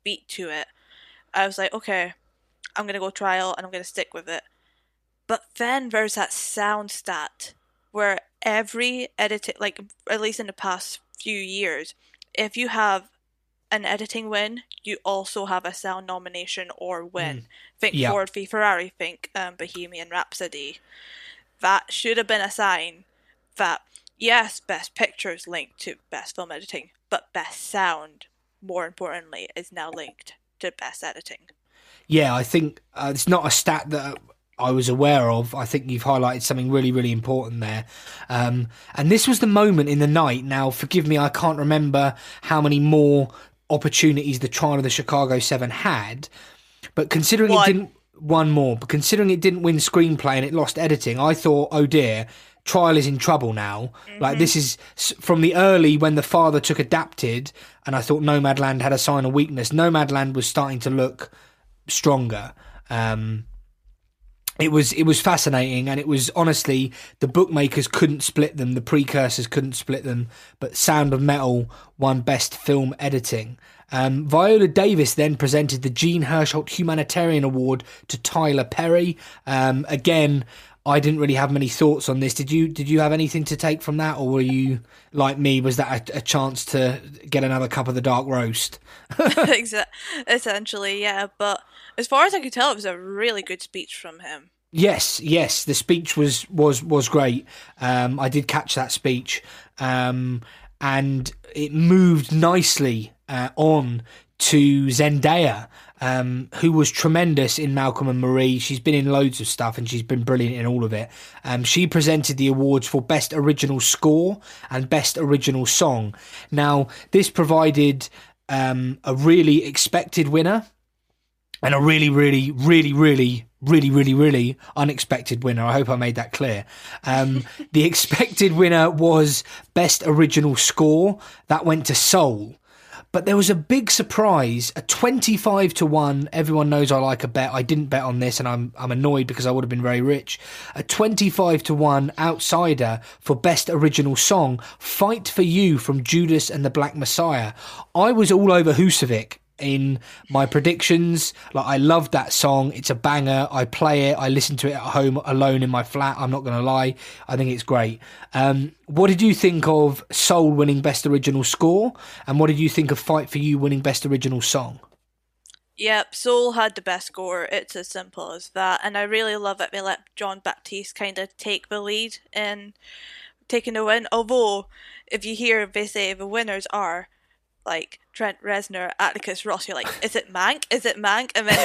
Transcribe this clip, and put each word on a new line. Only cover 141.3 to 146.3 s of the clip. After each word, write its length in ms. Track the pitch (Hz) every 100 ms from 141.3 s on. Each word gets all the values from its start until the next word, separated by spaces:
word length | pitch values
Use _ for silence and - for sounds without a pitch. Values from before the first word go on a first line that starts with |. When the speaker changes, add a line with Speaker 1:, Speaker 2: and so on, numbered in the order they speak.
| - 180 160
Speaker 2:
to 100 | -
one 360 | 147 147 139 139 -
outsider 840 | 160 165 - 170 175 135 117 113 - -
for 160 | - 131
Best 320 | 180 160 -
Original 480 | 165 151 143 139 135
Song, 440 | - 196 139 123 - -
Fight 500 | - - 202 226 -
for 140 | -
You 340 | 180 180 190 139
from 260 | - 139
Judas 460 | 123 170 170